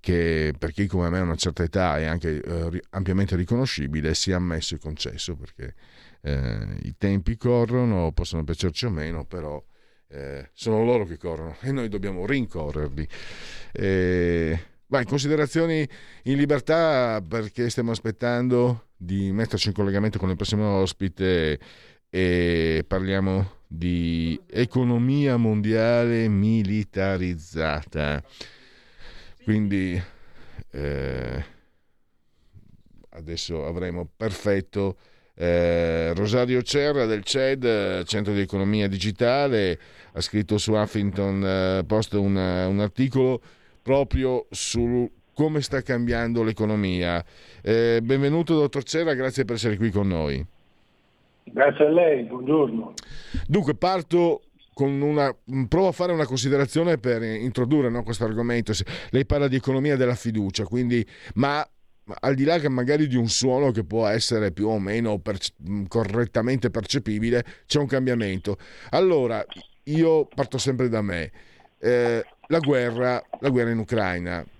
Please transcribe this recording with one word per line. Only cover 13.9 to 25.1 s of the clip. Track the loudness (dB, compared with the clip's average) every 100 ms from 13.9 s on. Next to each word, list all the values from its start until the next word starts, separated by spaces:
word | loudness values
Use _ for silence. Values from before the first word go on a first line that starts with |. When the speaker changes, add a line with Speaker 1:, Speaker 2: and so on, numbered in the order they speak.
| 2 2 2 2 2 0 -2 -6 -20 _
Speaker 1:
vai, | -2
considerazioni | 0 -2 0 0 0 0 0 0 -2 -8 -20 -12
in | -2 2
libertà, | 2 2 2 2 4 2 2 -2 -4
perché | -6 -4 -2 -2
stiamo | 0 -2
aspettando | -2 -4 -2 -2 0 2 4 4 0 -8 _
di | -4 -2 0
metterci | 0 -2 -2 -2
in |
collegamento | 0 0 2 0 0
con | -2
il | -2
prossimo | -2 0 2 2
ospite | 0 0 -6 0 2 4 2 -2 -6 -20 -20 -20 _
e | 0 2 4 4 2 2 0 0
parliamo | -2 0 0 0 0 -2 -6 -14
di | -4 -2 0 0 0 -2 -4 -6
economia | -2 0 0 2 2 2